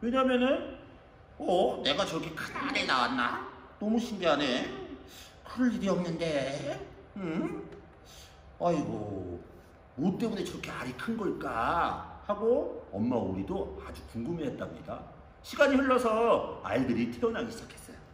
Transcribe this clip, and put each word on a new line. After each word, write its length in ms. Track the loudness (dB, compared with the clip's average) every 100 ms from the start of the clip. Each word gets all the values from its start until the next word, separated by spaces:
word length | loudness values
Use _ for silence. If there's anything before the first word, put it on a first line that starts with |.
왜냐면은, 760 | 2 4 6 6 4 4 0 -12 -16 -20 -20 -20 -20 -8
어, 440 | 2 4 4 2
내가 220 | 0 2 0
저렇게 260 | -2 -4
큰 240 | -6 -8 -4
알을 300 | -2 0 2
낳았나? 640 | 4 4 2 0 0 -6 -12 -18 -6
너무 200 | 0 2
신기하네. 880 | 0 0 2 4 4 0 -2 -6 -10 -12 -16 -18 -20 -20
그럴 300 | -14 0 2
일이 140 | 2 2
없는데. 1000 | 2 0 0 0 0 0 -4 -4 -6 -8 -16 -14 -8
응? 460 | -4 -2 -2 -4 -10 -14 -20 -20 -20 -20 -20 -20 -20 -2
아이고, 840 | 2 2 0 -2 -4 -6 -6 -8 -12 -20 -20 -20 -18 0
뭐 220 | 0 2
때문에 260 | 0 -2
저렇게 260 | -4 -6 -8
알이 240 | -8 -8
큰 220 | -6 -4 -2
걸까? 1040 | -2 -2 -2 0 2 2 0 -2 -8 -14 -6
하고 600 | 0 4 4 2 -6 -8
엄마 240 | -2 2 2
오리도 680 | 0 -2 -2 -2 -4 -8 -12
아주 180 | -14 -10
궁금해했답니다. 920 | -8 -4 -2 -4 -4 -8 -10 -10 -10 -12 -18 -20 -20
시간이 340 | -12 4 6 6
흘러서 840 | 6 4 4 4 6 4 2 -6
알들이 480 | -2 0 2 2 0
태어나기 380 | 0 0 0 -6
시작했어요. 460 | -8 -14 -16 -18 -18 -18